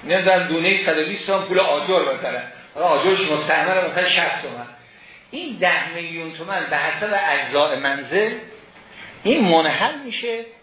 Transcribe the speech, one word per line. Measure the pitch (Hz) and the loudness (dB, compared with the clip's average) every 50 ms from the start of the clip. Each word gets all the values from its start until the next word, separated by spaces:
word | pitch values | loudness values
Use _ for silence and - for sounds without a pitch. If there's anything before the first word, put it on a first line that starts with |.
| - | -2
نمی‌دونم | - 170 190 180 185 185 180 180 | 0 0 2 4 4 4 4 4
دونه‌ای | 147 160 165 170 185 196 190 - | 0 -2 0 2 2 2 2 2
صد | 185 160 156 | 0 0 0
و | 156 | 0
بیست | 170 202 - - 202 | -2 -4 -6 -4 -2
تومن | 196 190 170 | -2 -2 0
پول | - 180 185 | 2 2 2
آجر | 185 165 147 147 - 180 185 175 151 139 131 | 4 4 2 -2 0 0 2 2 2 0 -2
مثلاً، | - - 131 120 123 120 - - - - - - | -4 -4 -6 -6 -6 -8 -10 -16 -20 -20 -16 -6
حالا | 143 165 180 | 0 2 2
آجرش | 196 - - 190 190 190 | 2 4 4 2 2 2
مستعمره | 190 156 151 147 151 151 156 165 - 180 190 185 180 - | 2 0 -2 -2 0 0 0 2 2 2 2 0 0 0
مثلاً | - 175 180 180 | 0 0 0 2
شصت | 175 180 170 151 - - | 2 2 0 0 -4 -6
تومن. | - 135 123 120 120 - - - - - - - - - - - - _ | -8 -10 -10 -12 -14 -16 -18 -20 -20 -20 -20 -20 -20 -20 -20 -20 -20 _
این | - 277 359 311 226 170 | -12 -10 -10 -10 -4 0
ده | 185 180 170 - - 165 165 | 0 0 2 0 -2 -6 -8
میلیون | 170 170 165 165 165 165 160 160 | -8 -8 -8 -8 -8 -10 -10 -10
تومن | 160 165 180 196 180 160 - | -12 -8 -6 -6 -6 -4 -2
به | 156 147 | -2 -2
حسب | 147 160 156 - 202 214 208 196 - 156 | 0 -2 -2 -2 -2 -2 0 0 2 2
اجزاء | 143 139 - - 127 143 143 - 131 | 0 0 -2 0 2 2 2 2 2
منزل | 131 139 139 139 139 135 123 151 190 214 220 240 - - - - - - - - - - - - - - - - - - | -2 -2 -2 -2 -4 -6 -2 0 0 0 0 -2 -6 -12 -16 -20 -20 -20 -20 -20 -20 -20 -20 -20 -20 -20 -20 -20 -4 0
این | 196 262 330 226 | 2 4 4 6
منحل | 180 165 165 160 156 139 - 202 254 302 285 277 | 6 6 6 6 4 2 0 0 -2 -2 -4 -10
می‌شه | 247 220 - - 240 226 233 226 226 226 - | -10 -8 -6 -6 -6 -6 -6 -8 -12 -18 -20